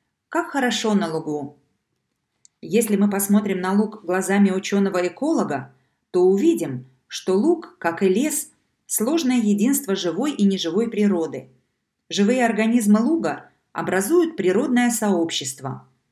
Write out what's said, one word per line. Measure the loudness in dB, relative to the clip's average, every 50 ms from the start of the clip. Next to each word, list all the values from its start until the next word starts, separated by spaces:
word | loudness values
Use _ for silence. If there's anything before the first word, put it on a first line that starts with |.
| _ _ _ _ _ _
Как | -6 -6 -4 -4
хорошо | -2 -2 -2 0 -2 -2 0 0 0
на | 0 0
лугу! | -2 -4 -6 -4 -6 -6 -6 -8 -10 -14 _ _ _ _ _ _ _ _ _ _ _ _ _ _ _ _ _ _ _ _ _
Если | -8 -2 0 0 0 2 0
мы | 0 2 0
посмотрим | 0 -2 0 2 2 2 2 0 -4 -4
на | -2 0
луг | 0 0 0 -2 -6 -10 -6
глазами | -4 -2 -2 0 0 2 4 4 2
ученого-эколога, | 2 -2 -4 -2 0 0 0 0 0 -2 -2 -2 -4 -4 -2 -2 0 0 0 -2 -4 -6 -8 -12 _ _ _ _ _ _ _ _
то | 0 4
увидим, | 4 4 4 4 4 2 2 0 -2 -6 -8 -10 -12 -16 _ _ _
что | _ -14 -8 -4 -2 0 2
луг, | 2 2 2 0 -4 -12 -12 _
как | -4 -4 -2 2
и | 2 2
лес, | 2 2 0 -2 -4 -6 -8 -10 _ _ _ _ _ _ _
сложное | -8 -4 -2 -2 0 0 0 0 0 0
единство | 2 2 2 2 2 2 2 0 0 -2 -4 -4
живой | -2 -2 -4 -2 -2 -2 -4
и | 0 2 2
неживой | 2 2 0 -2 -2 -2 -2 -2 -2
природы. | 0 0 2 2 2 0 -2 -4 -6 -10 -12 -16 _ _ _ _ _ _ _ _ _ _ _ -6
Живые | 0 2 2 2 4 2 2
организмы | 0 0 0 0 2 2 2 4 4 4 4
луга | 4 2 0 0 -2 -4 -4 -6 -12 -20 _ _ _ _
образуют | -10 -8 -4 -2 -2 -2 0 2 2 2 2 2 -2
природное | -2 0 0 2 2 0 2 2 2 2 2
сообщество. | 0 0 0 0 0 0 0 -2 -4 -6 -8 -8 -10 -10 -10 -10 -10 -12 -16 _ _ _ _ _